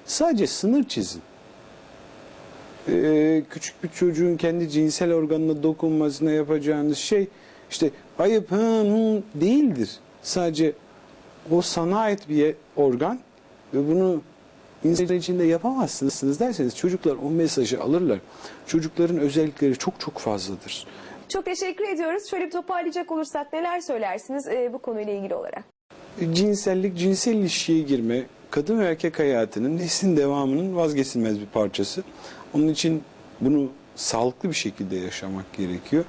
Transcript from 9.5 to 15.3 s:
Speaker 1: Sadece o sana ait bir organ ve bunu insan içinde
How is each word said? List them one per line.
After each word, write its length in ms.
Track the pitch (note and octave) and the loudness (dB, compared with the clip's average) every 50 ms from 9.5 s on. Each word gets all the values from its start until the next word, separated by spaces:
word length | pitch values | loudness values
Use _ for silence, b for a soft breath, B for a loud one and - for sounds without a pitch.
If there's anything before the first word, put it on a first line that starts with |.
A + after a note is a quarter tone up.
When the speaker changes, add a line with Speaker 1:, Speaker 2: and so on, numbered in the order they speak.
| B3+ D4 D4+ B3 E3 B2 A2 - - - - - - - | 4 4 4 4 2 0 -2 -4 -4 -14 -20 -20 -20 -16
Speaker 1:
Sadece 500 | - - - G3 F3 E3+ D#3 D3 D#3+ D3+ - - - - - - - - - - - - - - - D#3+ | -8 -4 -2 0 0 0 2 2 2 2 2 -2 -12 -20 -20 -20 -20 -20 -20 -20 -20 -20 -20 -14 -4 2
o 120 | E3 F3 | 2 2
sana 360 | E3+ - - E3+ E3 E3+ G3 G#3+ | 2 2 -2 0 0 0 2 2
ait 300 | A3 G#3+ G3+ G3+ - D3 | 2 2 0 -2 -4 -2
bir 260 | D3+ D3 D3 D#3 D3 - - _ - | 2 4 4 4 2 -2 -10 _ 0
organ 420 | - C#3+ C3+ B2 B2 D3 F#3 B3 B3 - _ _ - - - - - - - - | 2 2 4 4 2 0 -2 -2 -4 -8 _ _ -20 -20 -20 -20 -20 -14 -4 -2
ve 140 | C#3 C#3+ D3+ | -2 0 2
bunu 340 | D#3+ F#3 F#3+ F#3 F3 D3+ - - - - - - - - - - - - - | 2 2 2 2 0 -2 -4 -8 -20 -20 -20 -20 -20 -20 -20 -20 -12 -2 0
insan 320 | D#3 E3+ E3+ F3+ F3 F3+ | 0 2 2 2 0 0
içinde 280 | F3+ E3+ - | -2 0 -2